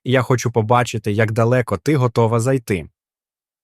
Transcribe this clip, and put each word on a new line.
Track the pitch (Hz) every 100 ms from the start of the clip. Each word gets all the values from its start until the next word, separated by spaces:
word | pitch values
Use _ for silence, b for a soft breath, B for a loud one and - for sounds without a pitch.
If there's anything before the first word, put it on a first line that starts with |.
і | 127
я | 127
хочу | 123 123 120
побачити, | 117 107 120 123 110 110
як | 101 110
далеко | 110 117 127 120 98
ти | - 151
готова | 123 120 113 117
зайти". | 123 135 - 92 71 _ _ _ _ _ _ _